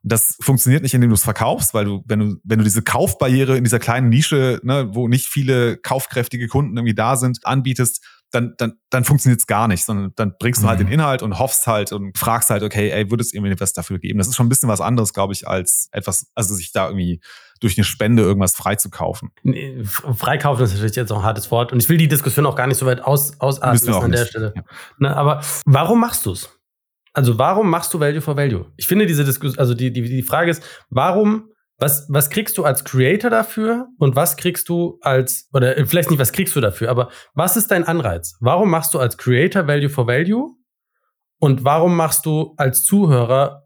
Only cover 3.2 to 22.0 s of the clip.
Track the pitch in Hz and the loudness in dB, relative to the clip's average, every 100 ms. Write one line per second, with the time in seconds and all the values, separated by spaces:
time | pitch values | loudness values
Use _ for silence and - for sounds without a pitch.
3.2 | 135 127 131 131 123 117 - 120 127 117 | 2 2 2 2 2 0 0 0 4 4
4.2 | - 147 131 117 123 139 117 107 120 120 | 2 2 0 0 -2 -2 -2 -4 0 0
5.2 | - 147 131 127 120 - - 131 - 127 | 0 -4 0 2 0 -2 -4 -6 -4 -6
6.2 | 117 120 117 139 147 117 117 107 113 131 | -4 -6 -2 -2 -2 -2 -2 0 0 0
7.2 | 127 120 - 135 131 123 123 - - _ | -2 -2 -2 -2 0 -2 -2 -4 -14 _
8.2 | _ 123 120 - 117 - _ 127 120 143 | _ -4 -4 -4 -6 -6 _ -2 2 2
9.2 | 127 120 - 104 113 90 - 104 98 - | 4 2 0 0 2 0 -2 -4 -4 -4
10.2 | 104 - 120 120 104 98 95 151 151 131 | -4 -2 -4 2 2 2 2 2 2 0
11.2 | 107 92 131 - - 107 101 101 98 - | -4 -2 -2 0 0 0 -2 -6 -8 -4
12.2 | 117 113 - 104 104 107 104 90 104 117 | -2 0 0 0 -2 -2 -2 0 -2 -2
13.2 | 113 104 98 92 98 - - 92 95 101 | -2 -4 -4 -2 -2 -2 -4 -8 -4 -2
14.2 | 95 123 120 131 120 101 92 123 104 - | -2 2 2 2 0 0 0 0 0 -2
15.2 | 98 95 - 95 90 - - 104 95 90 | -4 -4 -4 -4 0 -2 -2 -8 -4 -6
16.2 | - - 95 98 87 - 92 98 87 85 | -6 -6 -4 -4 -4 -4 -2 -2 -2 -4
17.2 | - - - _ 117 - 101 - 107 117 | -10 -20 -20 _ -2 0 -2 0 2 4
18.2 | 95 98 92 - 92 104 95 - 85 87 | 4 2 0 0 -2 -2 -4 -6 -8 -6
19.2 | - _ - 127 135 131 104 - 143 117 | -14 _ -4 -2 -8 -10 -8 -6 -6 -4
20.2 | - 147 143 131 117 98 107 107 113 104 | -2 0 0 0 0 0 -2 -4 -4 -2
21.2 | 104 104 - 117 120 127 117 165 | -2 -2 -2 -2 0 0 2 4